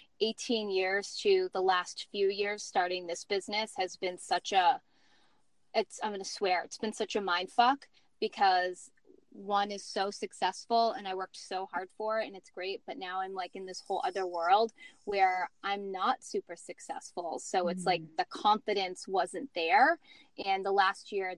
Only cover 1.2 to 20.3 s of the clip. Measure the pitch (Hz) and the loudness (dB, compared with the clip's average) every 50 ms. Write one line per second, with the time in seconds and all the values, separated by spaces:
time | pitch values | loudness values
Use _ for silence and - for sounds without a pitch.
1.2 | - 208 196 185 185 180 - 190 185 190 185 180 175 - - - - - - 202 | 4 4 6 6 4 2 0 0 2 2 2 2 0 -4 -8 -12 -12 -6 -2 0
2.2 | 196 196 202 196 202 202 208 208 - - - 196 180 180 185 180 180 170 170 - | 0 2 2 0 -2 -2 -4 -6 -6 -2 0 0 0 0 -2 -4 -6 -6 -8 -8
3.2 | - - 208 196 - - 208 214 220 220 - 196 185 175 - - 190 180 180 170 | -6 -4 -4 -4 -2 -2 -4 -4 -4 -4 -4 -4 -4 -4 -4 -4 -6 -6 -6 -6
4.2 | - - 185 180 - - 208 190 180 170 151 139 - _ _ _ _ _ _ _ | -4 -2 -2 -2 0 2 2 4 6 6 4 2 -2 _ _ _ _ _ _ _
5.2 | _ _ _ _ _ _ _ _ _ _ - 226 370 - - - - 214 208 190 | _ _ _ _ _ _ _ _ _ _ -2 -2 -2 -2 -4 -8 -6 -6 -6 -6
6.2 | 196 - - - 208 185 180 170 - - - - - 214 214 - 214 - - 214 | -8 -8 -6 -2 0 0 0 0 -2 -6 -8 -6 -4 -4 -2 -4 -4 -2 -2 -2
7.2 | 196 190 175 175 190 - - - 233 247 277 277 - - _ _ _ _ _ _ | 0 0 0 0 -2 0 4 6 6 6 4 2 -2 -12 _ _ _ _ _ _
8.2 | 226 208 - - 202 190 185 180 180 180 180 - - - _ _ _ - - _ | -4 -2 2 4 6 6 6 6 4 0 -2 -6 -12 -20 _ _ _ -20 -20 _
9.2 | _ _ - 208 196 196 101 101 101 101 101 98 - - - 202 190 202 202 - | _ _ -18 -12 -4 0 2 2 2 0 -4 -8 -10 -6 -2 -2 -2 -2 -2 -6
10.2 | - 190 - - 190 180 185 - - - 233 233 233 226 - - 208 190 185 190 | -8 -10 -4 -2 -2 -2 -2 -4 -2 2 4 4 4 4 2 -2 -4 -6 -4 -4
11.2 | 190 - - - - - 196 185 190 190 - 175 190 185 _ - 220 220 220 220 | -6 -8 -10 -14 -10 -6 -6 -6 -4 -4 -6 -6 -8 -8 _ -6 -4 -2 0 -2
12.2 | 220 139 196 185 - - _ 180 180 190 196 - _ - - - 190 180 185 185 | -2 -4 -8 -14 -18 -16 _ -8 -6 -6 -6 -6 _ -10 -10 -8 -8 -6 -4 -4
13.2 | 190 190 190 185 180 180 - 190 190 185 180 - - - 196 - - 185 180 202 | -4 -4 -4 -6 -6 -8 -8 -10 -10 -10 -10 -10 -6 -4 -2 -2 -2 -2 -2 -2
14.2 | 185 180 175 170 165 175 190 214 233 226 - - - - - _ _ 202 202 196 | -4 -4 -2 0 4 6 6 6 6 2 -2 -8 -20 -20 -20 _ _ -4 2 4
15.2 | 190 185 185 185 175 - _ _ - 196 202 202 202 196 190 185 190 233 262 - | 4 4 4 0 -4 -6 _ _ -4 -4 -4 -4 -4 -6 -4 0 0 0 0 -2
16.2 | - - - 202 - - 175 - - - 175 - - - - - - - - 180 | -4 -6 -4 -4 -4 -6 -10 -14 -14 -14 -16 -12 -12 -12 -10 -10 -12 -10 -8 -8
17.2 | 170 160 - - - - - 190 180 175 180 185 175 190 180 165 160 156 - - | -6 -6 -6 -8 -6 -2 0 2 2 2 0 0 2 2 2 0 -2 -4 -4 -4
18.2 | 175 - - - - 208 214 214 - - 208 202 190 180 185 - - - 190 185 | -4 -4 -4 0 4 4 4 4 2 0 0 0 -2 -4 -6 -8 -6 -2 0 0
19.2 | 175 180 - 175 - - - 175 165 165 180 214 254 311 339 - _ - - - | 0 0 -2 -8 -8 -6 -4 -2 2 4 6 6 6 6 4 0 _ -14 -20 -20
20.2 | - _ | -20 _